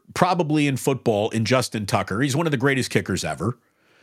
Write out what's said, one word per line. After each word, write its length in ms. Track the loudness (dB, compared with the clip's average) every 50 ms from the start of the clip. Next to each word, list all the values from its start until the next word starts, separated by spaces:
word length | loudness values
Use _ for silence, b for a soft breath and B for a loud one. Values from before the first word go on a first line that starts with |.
| _ -8 -2
probably 540 | 2 2 2 2 2 0 0 0 2 2
in 100 | 2 0
football 520 | 0 0 -2 -2 0 0 0 0 2 0 0
in 140 | 0 -2 0
Justin 420 | 2 2 2 2 0 -4 -6 -2
Tucker. 360 | 0 0 0 0 -2 -2 -2
He's 160 | 0 0 0
one 100 | 0 0
of 40 | 0
the 60 | 0
greatest 320 | 0 0 0 2 0 0 0
kickers 360 | 0 -2 0 0 -2 -2 -2
ever. 320 | -4 -4 -4 -4 -4 -4 -6 b b b b b b b b